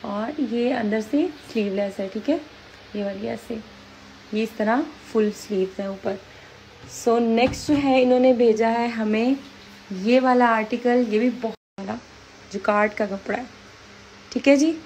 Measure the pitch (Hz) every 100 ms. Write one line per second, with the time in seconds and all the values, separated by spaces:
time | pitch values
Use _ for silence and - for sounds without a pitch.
0 | - 202 226 311 240 240 240 247 214 220
1 | 214 285 349 - - 226 202 190 202 196
2 | 196 214 208 330 - - - - - 208
3 | 202 196 226 226 - 226 - - - -
4 | - - - 214 220 - 214 247 311 -
5 | - 220 214 208 - 190 190 - 196 196
6 | 202 196 - - - - - - - -
7 | 240 233 233 226 254 - - 294 277 262
8 | 254 254 262 240 240 214 226 233 240 226
9 | 214 214 247 269 - - - - - 190
10 | 202 254 254 247 240 226 214 240 240 247
11 | 233 214 247 214 226 - _ - 196 240
12 | - - - - - 196 202 208 214 214
13 | 202 196 - 208 254 - - - - -
14 | - - - 240 277 277 320 320